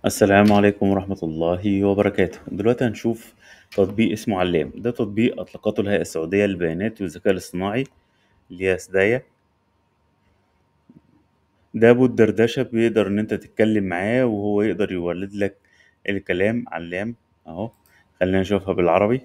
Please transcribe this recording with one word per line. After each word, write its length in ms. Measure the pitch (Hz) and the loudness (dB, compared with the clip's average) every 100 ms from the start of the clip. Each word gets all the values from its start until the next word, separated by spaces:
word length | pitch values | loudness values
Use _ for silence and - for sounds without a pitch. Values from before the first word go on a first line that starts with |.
| - | -2
السلام 460 | - 101 101 104 | 2 4 6 6
عليكم 360 | 104 104 101 98 | 6 4 2 0
ورحمة 300 | 98 95 95 | 0 -4 -6
الله 600 | 82 78 82 90 101 98 | -6 -2 -2 0 0 0
وبركاته. 540 | 98 98 101 95 90 - - | 2 2 0 0 -2 -4 -12
دلوقتي 360 | 92 107 123 | -2 0 0
هنشوف 500 | 127 104 113 113 - _ - - _ | -2 -2 -4 -4 -10 _ -20 -20 _
تطبيق 420 | - 98 104 113 | -2 0 2 0
اسمه 260 | 107 - 95 | 0 -4 -2
علام. 340 | 92 85 69 | 0 0 -2
ده 160 | - 110 | -6 -8
تطبيق 500 | 120 110 101 120 - | -4 -4 0 -2 -2
أطلقته 400 | 92 - 107 104 | -12 -6 -4 -2
الهيئة 200 | 101 101 | 0 -2
السعودية 460 | 82 - 82 98 104 | -2 -6 -2 0 0
للبيانات 540 | 92 85 82 107 - | 0 -4 -2 -6 -6
والذكاء 320 | 95 78 107 | -10 -4 -2
الاصطناعي 520 | 92 - 90 98 113 131 _ _ _ _ _ _ | -2 -4 -6 -4 -4 -6 _ _ _ _ _ _
اللي 180 | 90 95 | -4 -2
هي 100 | 92 | -2
سدايا. 440 | - 95 98 123 - _ _ _ _ _ _ _ _ _ _ _ _ _ _ _ _ - _ _ _ _ _ _ _ | -2 2 2 0 -4 _ _ _ _ _ _ _ _ _ _ _ _ _ _ _ _ -20 _ _ _ _ _ _ _
ده 180 | 113 113 | 4 6
بوت 180 | 120 127 | 6 4
دردشة 520 | 107 107 98 113 139 | 4 2 4 0 0
بيقدر 440 | 120 113 117 107 98 | -4 0 0 2 0
إن 120 | 101 | -2
أنت 160 | 107 | -2
تتكلم 500 | 98 - - 110 107 | -6 -8 0 2 2
معاه 420 | 98 87 101 123 123 | -2 -4 -2 0 0
وهو 360 | 107 104 104 | -2 -2 0
يقدر 300 | 107 90 98 | 0 0 -2
يولد 420 | 92 87 87 98 | -2 -4 -6 -8
لك 220 | 101 98 - _ _ _ _ - | -4 -4 -4 _ _ _ _ -6
الكلام. 560 | 98 - 90 101 117 120 | -6 -4 0 0 -2 -6
علام 460 | 82 85 90 110 117 _ _ 80 | -10 -8 -8 -8 -10 _ _ -16
أهو، 240 | 82 113 _ _ _ _ _ | -10 -10 _ _ _ _ _
خلينا 200 | 92 95 | 0 2
نشوفها 340 | 95 101 98 | 2 -2 0
بالعربي 460 | 90 87 87 104 127 | 0 2 4 2 0